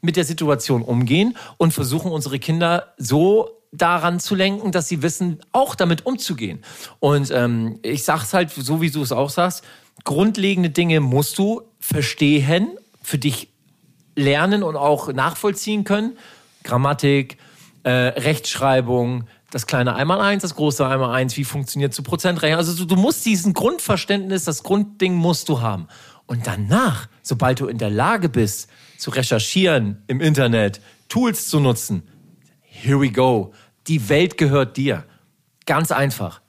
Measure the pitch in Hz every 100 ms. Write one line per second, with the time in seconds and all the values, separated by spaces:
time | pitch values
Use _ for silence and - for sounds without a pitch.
0 | 170 180 147 160 156 143 - 127 113 120
1 | 123 151 220 240 - - 165 - 139 151
2 | 180 160 135 135 - 160 170 175 - _
3 | 127 143 180 214 - - _ - 170 175
4 | 170 175 - 190 190 202 220 180 160 165
5 | 160 - 180 156 - 233 277 - 180 165
6 | - 262 - 147 104 82 - - - _
7 | 147 143 135 127 120 117 113 110 110 139
8 | - 160 110 190 170 - 131 160 165 147
9 | 131 123 143 160 180 175 - - _ _
10 | - 143 202 220 196 185 175 147 170 160
11 | 135 131 143 - 202 233 - _ - 156
12 | 139 - 147 147 135 170 233 359 _ _
13 | - 147 123 120 - _ _ _ _ _
14 | _ - 139 143 180 208 180 151 143 147
15 | - 131 139 - 214 196 - 208 202 202
16 | 226 254 - - _ _ - 123 139 143
17 | 143 139 131 - - _ - _ 131 127
18 | 123 131 127 151 - - 131 131 120 123
19 | 120 123 117 _ _ 127 - 139 123 117
20 | 143 190 202 202 185 - 151 135 131 135
21 | 127 127 127 120 139 147 135 143 139 -
22 | 131 170 180 175 156 160 170 170 175 185
23 | 220 - 226 196 185 165 214 339 - 196
24 | - 202 190 190 165 147 - 196 208 -
25 | 185 180 165 165 - 139 117 95 80 -
26 | - - - 120 113 98 101 180 254 113
27 | - _ - 117 127 127 127 113 107 104
28 | 151 226 175 120 107 - - _ - _
29 | - 131 123 117 - 190 185 147 104 101
30 | - 131 156 147 123 113 101 98 - _
31 | _ 220 247 196 - - 135 117 - 95
32 | - _ _ _ _ _ _ - 127 139
33 | 139 110 131 117 95 - _ _ - 160
34 | 104 151 180 - 151 139 127 - 139 90
35 | - _ _ _ _ _ - 139 165 -
36 | 139 - 90 -